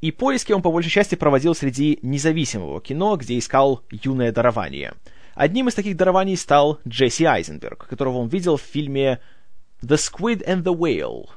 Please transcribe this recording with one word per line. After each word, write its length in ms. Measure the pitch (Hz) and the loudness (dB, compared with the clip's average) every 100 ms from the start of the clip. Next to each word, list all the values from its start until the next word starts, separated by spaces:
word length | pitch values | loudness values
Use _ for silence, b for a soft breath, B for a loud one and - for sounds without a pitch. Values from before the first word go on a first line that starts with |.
и 100 | 160 | -4
поиски 420 | - 262 262 - | 0 0 0 2
он 100 | 202 | 2
по 100 | 175 | 2
большей 180 | 165 165 | 2 2
части 240 | 202 190 | 2 2
проводил 400 | 180 156 135 151 | 2 4 4 4
среди 460 | 165 139 123 151 143 | 0 -2 0 0 0
независимого 800 | 123 139 151 160 139 107 82 73 | -2 0 0 0 -2 -4 -6 -8
кино, 360 | - 135 196 202 | -8 -2 0 0
где 220 | 113 123 | -2 -4
искал 440 | - 135 139 131 - | 0 4 4 2 -4
юное 420 | 110 135 131 120 | -8 -4 0 0
дарование. 640 | 113 120 110 87 67 65 - b b b | 4 2 2 -4 -6 -10 -10 b b b
Одним 340 | b 147 208 254 | b 2 2 0
из 60 | |
таких 220 | 226 202 170 | 0 -4 2
дарований 400 | 185 185 196 180 | 4 4 2 -2
стал 440 | - 147 147 151 - | 4 6 6 2 -6
Джесси 360 | 117 131 - | 0 2 4
Айзенберг, 640 | 160 117 - 76 57 - - | 2 2 0 -8 -12 -12 -14
которого 320 | 127 135 127 | -4 -2 -2
он 100 | 117 | -2
видел 280 | 175 175 147 | -2 0 0
в 60 | |
фильме 580 | - 151 147 139 135 123 b b b b - - | 0 -6 -4 0 0 0 b b b b -16 -14
«The 140 | 120 151 | 0 2
Squid 480 | - - 202 220 | 2 -4 -2 -2
and 180 | - 185 | -2 -2
the 100 | 175 175 | 0 0
Whale». 520 | 165 101 65 60 50 | 0 0 -2 -8 -12